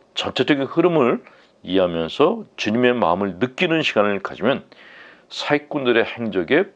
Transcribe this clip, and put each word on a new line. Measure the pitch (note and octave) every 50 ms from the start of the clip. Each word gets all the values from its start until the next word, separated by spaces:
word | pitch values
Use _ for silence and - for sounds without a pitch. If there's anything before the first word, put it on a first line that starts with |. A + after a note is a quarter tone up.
| - _ -
전체적인 | - - G#2 - - C3 - D3+ C#3 C3+
흐름을 | C3 - E3 E3+ F3+ E3+ D#3 B2+ A#2 D#3 A#3+ - - - - _ _ _ _ -
이해하면서 | E2+ F2+ F#2+ F#2 F2+ E2+ E2 E2 D#2+ - - C#3+ E3+ A3+ A#3 G3+ - _
주님의 | - - A2 G#2+ A#2+ B2 B2 B2
마음을 | B2 G2+ E2 E2 F#2 G2+ G2 F2 E2+
느끼는 | A2 B2+ - - F#3 F3 D#3+ D#3+ C#3+
시간을 | - - - G#2 G#2 G2+ G2
가지면 | - - - B1+ E2+ A#2 C3+ G#2 - - - - - - - - - - - - _ -
사기꾼들의 | - - - - D3 D3 - - - D3+ C3+ B2 A#2 A#2 G#2+
행적에 | - - - A#2 A2 F#2 F#2+ F2 D#2 C3 D#3+ F#3+ - -